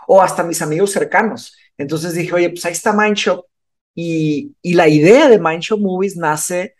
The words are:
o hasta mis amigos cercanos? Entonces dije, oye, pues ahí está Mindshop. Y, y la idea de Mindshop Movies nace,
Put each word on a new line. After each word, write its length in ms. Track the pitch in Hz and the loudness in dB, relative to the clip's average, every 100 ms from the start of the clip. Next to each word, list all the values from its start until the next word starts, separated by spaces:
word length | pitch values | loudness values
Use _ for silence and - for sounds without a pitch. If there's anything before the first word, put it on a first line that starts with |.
| - | 2
o 140 | 190 | 4
hasta 220 | 180 - | 4 0
mis 180 | 170 160 | -4 -4
amigos 300 | 156 156 196 | -4 -2 -2
cercanos? 640 | 180 147 180 220 120 - _ _ - | -2 -2 0 0 -4 -16 _ _ -12
Entonces 360 | 143 156 175 | -8 -6 -6
dije, 200 | 170 156 | -6 -2
oye, 160 | 175 175 | 0 0
pues 160 | 175 175 | -2 -8
ahí 80 | |
está 200 | 170 226 | -4 -2
Mindshop. 520 | 208 214 202 208 - - _ _ _ _ - | 0 0 0 -2 -4 -8 _ _ _ _ -10
Y, 600 | 170 160 156 147 143 _ | -6 -2 -2 -2 -6 _
y 120 | 175 | -2
la 140 | 175 160 | 2 4
idea 420 | 151 165 254 302 | 6 6 6 6
de 100 | 208 | 4
Mindshop 400 | 165 170 - 214 | 2 -4 -4 -2
Movies 360 | 196 185 196 170 | -2 -2 -4 -4
nace, 580 | 160 151 - 180 190 | -4 -4 -4 -6 -8